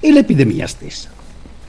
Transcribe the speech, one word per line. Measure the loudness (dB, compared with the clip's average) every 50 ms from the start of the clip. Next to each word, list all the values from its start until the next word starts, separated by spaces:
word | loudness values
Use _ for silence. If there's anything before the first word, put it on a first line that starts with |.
e | 2 4
l'epidemia | 4 4 4 4 2 2 2 0 0 -4 -6
stessa, | -8 -10 -12 -16 -16 -14 -16 -16 -18 -20 -20 -20 -20 -20 -20 -20 -20 -20 -20 -20